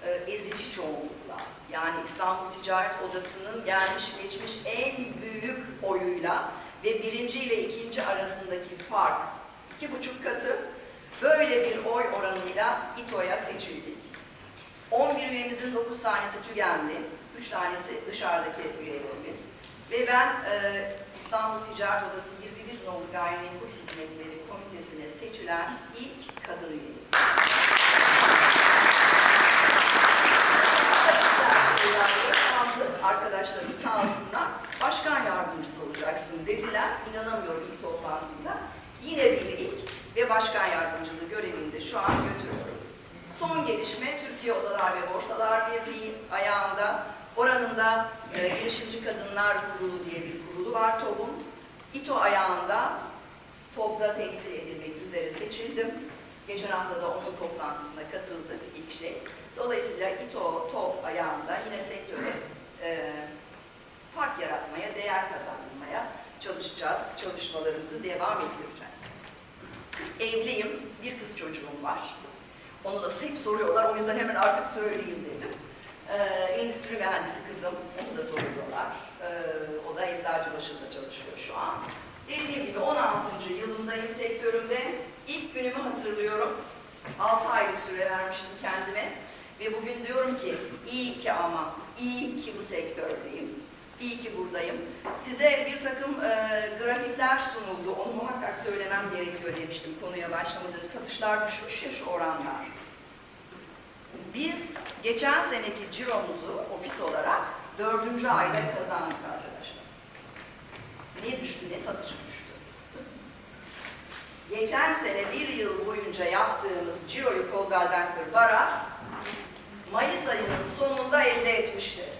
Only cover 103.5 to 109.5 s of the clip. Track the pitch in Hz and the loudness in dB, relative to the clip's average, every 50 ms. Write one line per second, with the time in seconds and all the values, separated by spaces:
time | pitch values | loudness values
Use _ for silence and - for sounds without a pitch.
103.5 | - - - - - - - - - - - - 185 175 - - - 247 302 330 | -18 -18 -18 -18 -18 -20 -20 -20 -20 -20 -20 -16 -14 -14 -14 -10 -6 -4 -4 -2
104.5 | 339 339 - - - - - - - - - 226 233 - 277 277 - - - - | -2 -2 -4 -4 -6 -8 -10 -10 -12 -2 0 0 2 4 4 4 6 4 4 2
105.5 | 254 226 214 208 208 214 202 180 - - 254 254 226 190 - 175 165 - - - | 0 -2 -2 -4 -6 -6 -8 -8 -6 -4 -2 0 2 2 0 0 -4 -6 -4 -4
106.5 | - - - - 190 - - - - - - - - - - - - - - - | -4 -4 -4 -4 -6 -6 -6 -6 -4 -2 -2 -2 0 0 2 4 2 2 2 -2
107.5 | - - - - - - 208 220 220 214 220 240 240 240 247 240 220 180 175 - | -6 -8 -12 -12 -4 0 2 2 4 2 2 0 0 0 4 6 6 6 6 4
108.5 | - - - - - - - - 190 - - - - - - - - - - - | 4 2 2 0 0 -2 -2 -2 -2 -2 -2 -2 -4 -6 -8 -8 -8 -8 -8 -10